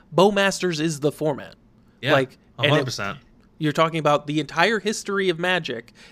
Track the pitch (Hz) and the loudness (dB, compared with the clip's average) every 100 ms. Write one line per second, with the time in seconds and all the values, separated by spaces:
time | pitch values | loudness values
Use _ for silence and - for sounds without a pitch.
0 | - 151 196 202 196 190 185 156 160 147 | -4 4 4 4 0 0 -2 -2 -2 0
1 | 143 - 151 127 95 - _ _ _ _ | -2 -2 -4 -4 -8 -20 _ _ _ _
2 | 123 139 131 - _ - 139 147 131 - | 0 2 2 -6 _ -2 2 2 0 -6
3 | 101 98 - _ _ - 151 143 160 160 | -8 -10 -16 _ _ -6 -2 0 0 0
4 | 151 147 147 151 143 160 185 226 208 220 | 2 2 0 -4 -2 0 2 2 -2 -6
5 | - 196 190 165 180 180 160 113 - - | -6 -4 -2 -2 -2 -2 -4 -8 -12 -20
6 | - | -20